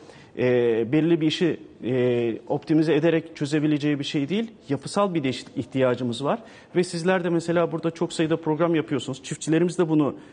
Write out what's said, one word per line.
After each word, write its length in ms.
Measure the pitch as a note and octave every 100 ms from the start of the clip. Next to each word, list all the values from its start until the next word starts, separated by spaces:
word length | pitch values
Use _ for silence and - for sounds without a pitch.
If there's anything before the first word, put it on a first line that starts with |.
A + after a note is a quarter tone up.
| - - - -
e, 540 | B2 B2 A#2+ A2+ A2+
belirli 280 | D3+ D#3 E3+
bir 60 | D#3
işi, 340 | D3 E3+ B2 - -
e, 540 | - B2+ B2 A#2+ A#2 G#2 -
optimize 460 | A2+ - D#3 D#3+
ederek 420 | D3+ E3 E3 D#3 -
çözebileceği 600 | C#3+ D3+ D3+ D3 D3 D3
bir 60 |
şey 240 | C#3 D#3 C#3
değil, 220 | F#3+ A3+ - -
yapısal 460 | C#3 - - G3+
bir 80 | E3
değişiklik 340 | C3+ B2+ - -
ihtiyacımız 680 | A#2+ C3+ B2+ B2 B2+ A#2
var. 140 | C#3 G3+ - - - E3+
Ve 80 |
sizler 400 | F3+ F3 E3 F#3
de 40 | E3+
mesela 440 | E3+ E3 E3+ E3
burada 180 | D#3+ E3
çok 220 | E3 E3+
sayıda 240 | - D#3+ E3
program 380 | D#3 D3+ E3+
yapıyorsunuz. 480 | E3 D3+ C#3 B2+ C3
Çiftçilerimiz 560 | - D3+ - D#3 F3 E3
de 100 | F3
bunu, 260 | D#3 C#3+ - -